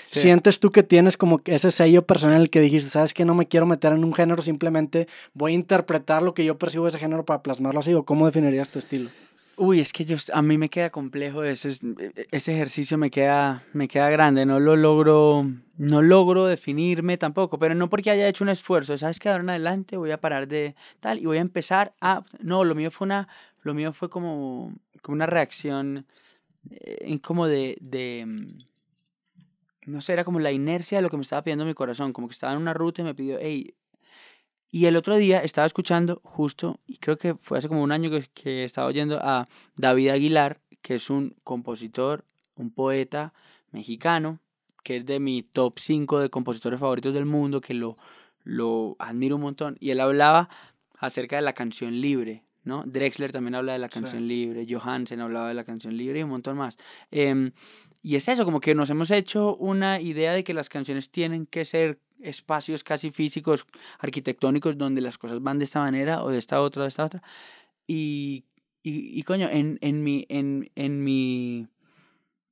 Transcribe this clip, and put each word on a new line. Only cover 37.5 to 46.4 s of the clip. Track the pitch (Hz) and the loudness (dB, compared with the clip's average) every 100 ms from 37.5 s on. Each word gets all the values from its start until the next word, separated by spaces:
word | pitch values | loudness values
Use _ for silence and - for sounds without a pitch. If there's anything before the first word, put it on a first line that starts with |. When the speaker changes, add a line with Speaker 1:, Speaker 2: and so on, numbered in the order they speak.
| 135 | -4
Speaker 1:
hace | 151 | -2
como | 160 | -2
un | 143 | 0
año | 156 165 | 0 -2
que, | 151 131 | -4 -6
que | - 139 131 | -10 -8 -6
estaba | 127 - 131 | -6 -4 -4
oyendo | 139 147 147 | -2 -2 -2
a | 139 127 123 _ _ - | -2 -2 -4 _ _ -2
David | 127 127 135 | 2 4 4
Aguilar, | 139 151 156 143 156 _ _ | 2 2 2 2 -4 _ _
que | - | -8
es | 123 - | -6 -4
un | 139 135 - | -4 -4 -10
compositor, | - 123 120 110 113 120 131 151 - _ _ | -10 -8 -8 -10 -10 -4 -4 -4 -10 _ _
un | - 120 | -14 -10
poeta | 117 135 135 131 147 156 - _ _ _ | -4 -2 -2 -4 -8 -10 -14 _ _ _
mexicano, | 110 107 117 - 170 156 160 _ _ _ _ | -16 -12 -4 -2 -2 -4 -8 _ _ _ _
que | - 123 | -10 -8
es | 127 | -6
de | 139 | -4
mi | 139 127 | -4 -6
top | - - 123 - | -4 -2 -2 -2
cinco | - 156 143 147 | -2 -2 0 -2
de | 139 | -2
compositores | 131 | -4